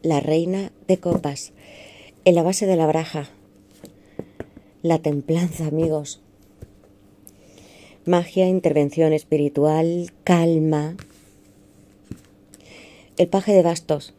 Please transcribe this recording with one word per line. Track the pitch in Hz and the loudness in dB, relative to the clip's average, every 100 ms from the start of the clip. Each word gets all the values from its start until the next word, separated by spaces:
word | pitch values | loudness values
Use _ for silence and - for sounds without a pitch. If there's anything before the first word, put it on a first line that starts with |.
la | 160 147 | 0 -2
reina | 139 160 165 190 196 - - | 0 0 0 -6 -8 -12 -2
de | 185 | -2
copas. | 175 180 151 139 - - - - - - - _ - | 0 -2 -4 -10 -16 -20 -20 -20 -20 -20 -20 _ 2
En | 170 | 4
la | |
base | 165 190 202 | 0 -2 0
de | 180 | 0
la | 160 | 0
baraja, | 156 160 160 143 - _ _ _ - - - _ - - _ - - _ _ | 0 -4 -10 -12 -20 _ _ _ -20 -20 -20 _ -18 -18 _ -20 -20 _ _
la | 165 165 | -2 0
templanza, | 160 143 139 165 175 160 156 | 0 -4 -2 -2 -2 -4 -4
amigos. | 156 165 156 143 - _ _ _ _ - - _ _ _ _ - - - - - - - - - | -2 -2 -2 -6 -16 _ _ _ _ -20 -20 _ _ _ _ -20 -20 -20 -20 -20 -20 -20 -10 0
Magia, | 175 175 190 185 | 0 0 0 2
intervención | 185 180 151 143 160 160 | 2 2 0 0 2 2
espiritual, | 156 - 156 147 143 151 156 165 175 170 _ | 0 -2 -2 0 2 2 2 0 -2 -8 _
calma. | - 175 170 165 156 151 151 185 - - _ _ _ _ _ _ _ _ _ - _ _ _ - - - - - - - | 0 2 4 2 2 0 -4 -10 -20 -20 _ _ _ _ _ _ _ _ _ -20 _ _ _ -20 -20 -20 -20 -20 -16 -2
El | 175 | 0
paje | 196 190 | 0 4
de | 196 | 4
bastos. | 170 165 - 147 - | 4 0 -2 -4 -4